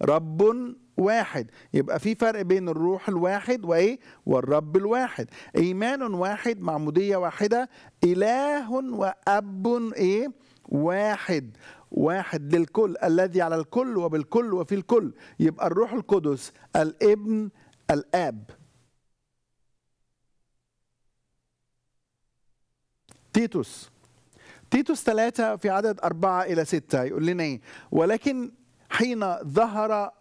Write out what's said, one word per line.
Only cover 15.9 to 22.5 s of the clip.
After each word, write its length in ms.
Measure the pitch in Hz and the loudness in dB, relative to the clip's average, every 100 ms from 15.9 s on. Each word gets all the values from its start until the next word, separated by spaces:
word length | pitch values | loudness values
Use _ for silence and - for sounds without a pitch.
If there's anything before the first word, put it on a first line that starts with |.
القدس، 600 | 254 - 196 147 135 - - - - | -2 0 0 0 -4 -6 -20 -4 0
الابن، 720 | 156 - 214 208 208 220 214 - _ _ - | 0 2 4 4 2 -2 -4 -10 _ _ -2
الآب. 580 | 147 - 180 160 113 107 - _ _ _ _ _ _ _ _ _ _ _ _ _ _ _ _ _ _ _ _ _ _ _ _ _ _ _ _ _ _ _ _ _ _ _ _ _ _ _ | -2 0 -2 0 -4 -12 -20 _ _ _ _ _ _ _ _ _ _ _ _ _ _ _ _ _ _ _ _ _ _ _ _ _ _ _ _ _ _ _ _ _ _ _ _ _ _ _